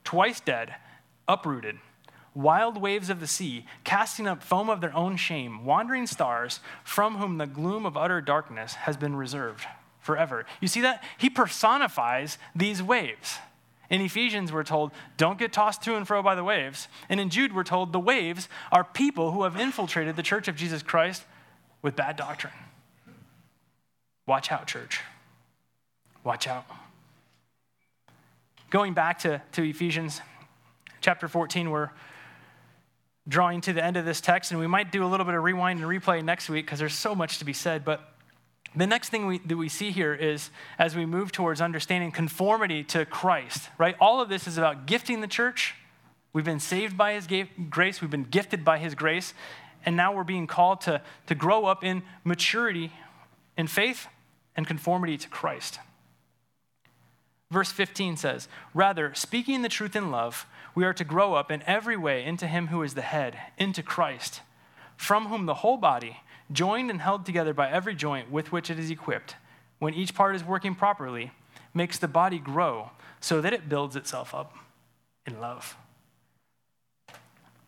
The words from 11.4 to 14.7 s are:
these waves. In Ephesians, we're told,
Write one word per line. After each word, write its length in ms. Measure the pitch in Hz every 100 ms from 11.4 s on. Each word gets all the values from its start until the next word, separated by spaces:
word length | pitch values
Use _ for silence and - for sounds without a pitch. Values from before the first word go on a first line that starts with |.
| 202 - 220 269 240 - 120 127 151 - - 165
these 260 | 202 190
waves. 580 | 185 247 139 107 - - - _ _ _ -
In 120 | 190
Ephesians, 500 | 190 214 240 208 175
we're 120 | 156
told, 300 | 151